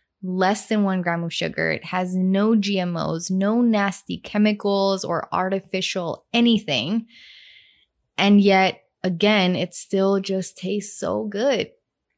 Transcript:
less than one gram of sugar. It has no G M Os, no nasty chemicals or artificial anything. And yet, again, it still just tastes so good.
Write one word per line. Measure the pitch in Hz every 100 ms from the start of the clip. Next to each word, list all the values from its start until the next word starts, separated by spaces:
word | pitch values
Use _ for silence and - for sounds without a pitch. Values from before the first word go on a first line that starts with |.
| _ _
less | 185 185 185 208 -
than | 214
one | 196 185
gram | 175 170
of | 170
sugar. | - 165 160 160
It | - -
has | 185 185 185
no | 185 196 214 226
G | 202 190
M | 180 165
Os, | 156 165 175
no | 185 196 233
nasty | 240 214 196 - - 175
chemicals | - 208 214 208 202 196 196 190
or | - 165 -
artificial | 180 185 196 - 190 - 190 165 - _
anything. | 233 240 214 202 127 135 226 - - - - - - _ _ _ _ _ -
And | 202 202
yet, | 202 190 190 - _ _
again, | 185 170 208 208 180 180
it | 180
still | - - 196 190 196
just | 196 190 180 -
tastes | 185 202 202 -
so | 87 - 214
good. | 202 277 226 - _ _ _ _